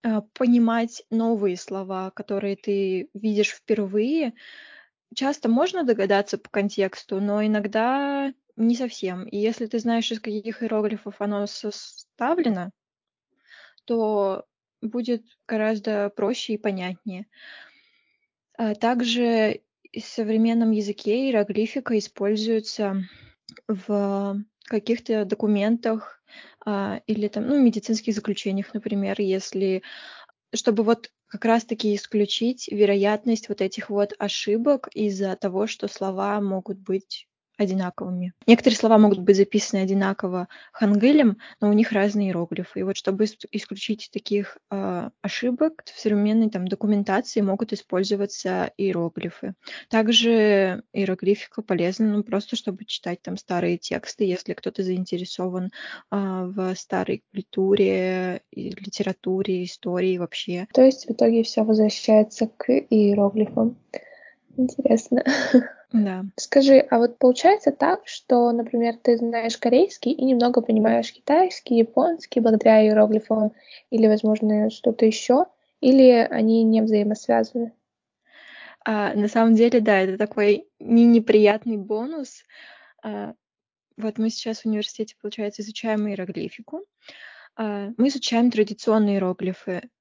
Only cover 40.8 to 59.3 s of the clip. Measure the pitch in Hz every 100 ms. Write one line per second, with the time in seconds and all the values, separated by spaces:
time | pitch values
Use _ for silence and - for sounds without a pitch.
40.8 | 208 208 240 294 247 202 - - 208 208
41.8 | 226 208 202 208 196 175 170 - 180 196
42.8 | 190 196 - 196 214 - - 208 - 196
43.8 | - 214 - - - 202 196 - _ 196
44.8 | 196 180 - _ 202 - 240 247 311 320
45.8 | - - 220 208 208 220 220 202 185 190
46.8 | 208 208 202 196 - - 196 196 226 202
47.8 | - 180 196 202 202 - 185 185 180 -
48.8 | 196 180 170 - 175 - - 190 - -
49.8 | - 220 220 226 233 226 214 202 190 180
50.8 | - - 190 185 185 208 - - 214 175
51.8 | 170 190 220 208 208 202 - 233 - 190
52.8 | - - - 175 - 180 - 175 175 175
53.8 | - - - - 196 180 - 214 190 -
54.8 | 185 185 180 180 180 - 185 185 185 -
55.8 | - - _ 202 196 185 180 196 185 196
56.8 | - - - - _ 202 - - 190 202
57.8 | 190 190 185 185 185 180 _ - - -
58.8 | 196 - 202 185 -